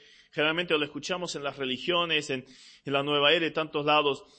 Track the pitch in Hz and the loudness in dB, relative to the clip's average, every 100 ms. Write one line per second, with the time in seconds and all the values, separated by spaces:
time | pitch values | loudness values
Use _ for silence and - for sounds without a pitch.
0 | - - _ - 151 165 175 156 143 143 | -20 -20 _ -2 0 0 0 0 -2 -6
1 | - 180 175 156 143 131 131 127 170 175 | -6 -6 -6 -6 -8 -6 -4 -4 -2 0
2 | 170 156 143 131 - - - - - 139 | 2 0 -2 -6 -8 -20 -20 -14 -2 0
3 | 143 147 143 170 160 156 156 151 147 151 | 2 4 4 4 2 -2 -2 -2 2 4
4 | 143 139 - | 4 0 -8